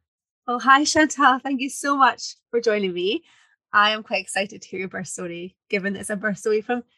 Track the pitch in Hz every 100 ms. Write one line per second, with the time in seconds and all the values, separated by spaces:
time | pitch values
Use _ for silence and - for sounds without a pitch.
0 | _ _ _ _ - 247 233 269 302 320
1 | 302 - 277 262 - 269 269 - 285 285
2 | 254 - - - _ 233 233 208 190 175
3 | 180 302 - _ _ _ _ 208 208 220
4 | 214 202 190 190 196 202 - 190 185 190
5 | 185 - 180 170 180 - _ 202 190 196
6 | 202 208 214 196 220 214 208 247 -